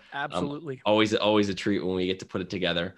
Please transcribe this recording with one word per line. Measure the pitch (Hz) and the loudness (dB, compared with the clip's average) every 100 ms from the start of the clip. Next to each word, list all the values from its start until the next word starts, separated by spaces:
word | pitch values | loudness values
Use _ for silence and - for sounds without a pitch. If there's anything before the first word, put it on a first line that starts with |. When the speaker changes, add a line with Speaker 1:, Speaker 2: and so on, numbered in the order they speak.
| - | -12
Speaker 1:
Um, | 139 147 | -8 -6
Speaker 2:
Absolutely. | 92 92 147 160 127 104 | -4 -4 -4 -10 -4 2
Speaker 1:
always, | 107 107 107 | 4 4 2
always | 104 107 101 | 4 4 4
a | |
treat | 92 98 98 | 0 0 0
when | 92 92 | 0 0
we | 90 | -2
get | 92 | -4
to | - | -6
put | 98 | -8
it | 92 | -6
together. | 98 87 85 87 | -4 -2 -2 -4